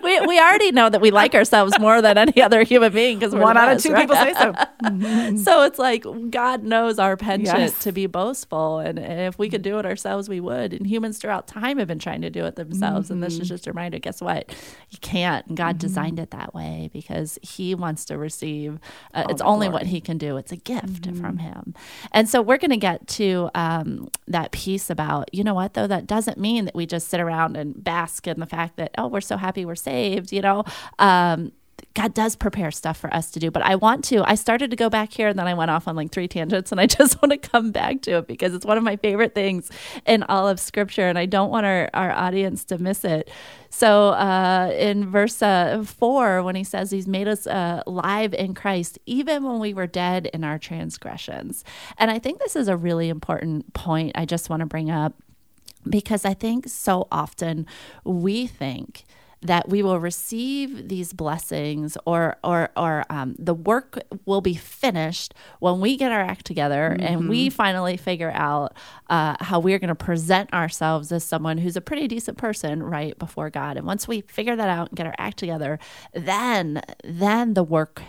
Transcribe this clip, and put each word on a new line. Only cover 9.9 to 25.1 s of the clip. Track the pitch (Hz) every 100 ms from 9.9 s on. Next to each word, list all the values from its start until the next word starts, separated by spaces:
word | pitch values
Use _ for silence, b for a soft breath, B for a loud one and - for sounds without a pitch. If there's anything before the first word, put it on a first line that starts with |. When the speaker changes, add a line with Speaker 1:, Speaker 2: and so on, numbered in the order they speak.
| 202 196 196 202
Speaker 1:
we | 185
would. | 175 123 120
And | 170 196
humans | 226 220 214
throughout | 214 196 -
time | 214 240 285
have | 185
been | 165
trying | 170 -
to | 165
do | 170 165
it | 170
themselves. | 160 185 175 196 196
And | 185
this | 170
is | 165
Speaker 2:
Mm-hmm. | 180
Speaker 1:
just | 175 -
a |
reminder, | 165 175 165
guess | 175 -
what? | 180 160 - B B B B
You | -
can't. | - 196 175 147 -
And | 165
God | 170 175
Speaker 2:
Mm-hmm. |
Speaker 1:
designed | 190 180 156 165
it | 160
that | - -
way | - - 160 156
because | - - 160 156 -
he | - - 180
wants | 180 175 156 -
to | 147
receive. | 151 - 156 151 147 151 B B B
Uh, | - -
Speaker 2:
All |
Speaker 1:
it's | 147
Speaker 2:
the | -
Speaker 1:
only | 208 202
Speaker 2:
glory. | 170
Speaker 1:
what | 180
he | 175
can | - 165
do. | 147 135
It's | -
a | 175
gift | - 247 190 185
Speaker 2:
Mm-hmm. | 180 175
Speaker 1:
from | 175 180
him. | 165 - - - B B B
And | 214 220
so | 254
we're | 214 269
gonna | 349 233
get | 190 165 -
to, | - 202 180 175 -
um, | 165 165 156 - - - -
that | 170 156
piece | - - 190 -
about, | 160 151